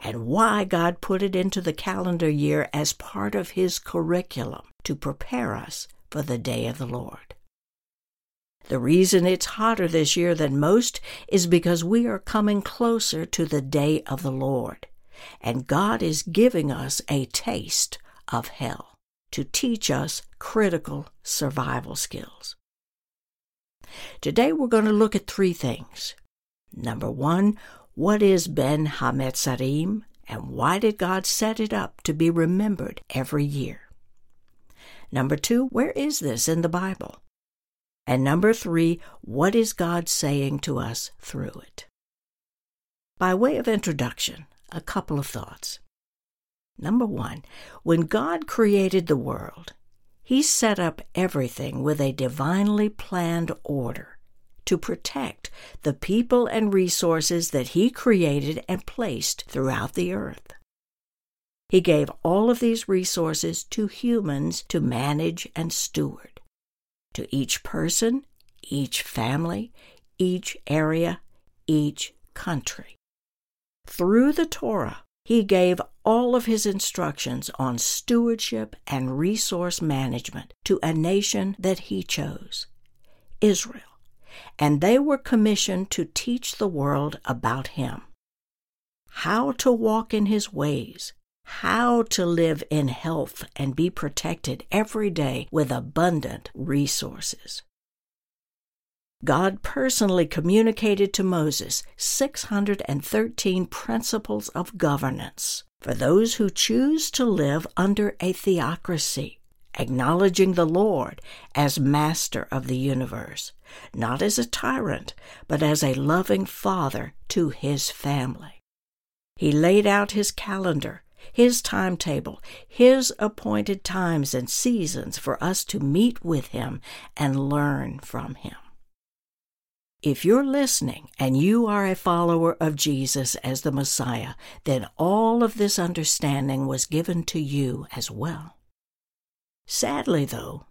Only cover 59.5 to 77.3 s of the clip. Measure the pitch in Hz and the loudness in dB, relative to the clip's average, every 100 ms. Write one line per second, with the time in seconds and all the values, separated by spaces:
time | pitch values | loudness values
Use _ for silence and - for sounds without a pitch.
59.5 | - 135 131 - 180 180 196 - - - | -4 -2 -2 -4 -2 -4 -4 -8 -12 -18
60.5 | - _ _ _ _ _ _ _ _ _ | -20 _ _ _ _ _ _ _ _ _
61.5 | _ _ 185 175 151 139 - 165 190 233 | _ _ 4 6 4 2 -2 2 4 4
62.5 | 240 233 226 - 190 180 180 160 156 170 | 4 2 0 0 0 0 0 -2 -2 -4
63.5 | 170 - - 208 - 240 233 180 139 156 | -6 -6 -4 -4 -2 0 0 0 -2 -2
64.5 | - - 170 139 123 139 147 165 170 - | -4 -4 -2 0 0 -2 0 -2 -4 -8
65.5 | 165 165 - - 160 139 - - - - | -6 -6 -4 -4 -4 -4 -6 -18 -20 -20
66.5 | _ _ _ _ _ _ - - 139 127 | _ _ _ _ _ _ -12 -6 -4 -2
67.5 | - - 160 160 - 226 269 - _ - | -4 -4 -4 -2 0 0 0 -4 _ -20
68.5 | - - 143 131 - - - 113 143 165 | -20 -8 -4 -4 -4 -6 -4 -2 -2 -2
69.5 | 196 226 - - - _ - 185 180 - | -4 -8 -14 -20 -20 _ -2 0 0 -4
70.5 | - - 151 156 160 170 175 - - _ | -10 -2 0 2 2 0 -2 -10 -20 _
71.5 | _ - 156 147 - - - - - - | _ 0 2 2 -2 -10 -12 -20 -12 -6
72.5 | 139 - - - - _ _ _ _ _ | -6 -6 -10 -16 -20 _ _ _ _ _
73.5 | _ _ _ - - 180 226 277 302 330 | _ _ _ -14 -2 4 6 6 4 -2
74.5 | - 240 202 120 - - _ - 226 202 | -2 -2 -2 -2 -6 -16 _ 2 2 4
75.5 | 185 180 180 - - - 233 247 247 233 | 6 6 4 -2 -2 2 4 4 2 2
76.5 | 214 208 196 - - 156 143 131 | 0 0 -2 -4 -2 -4 -4 -6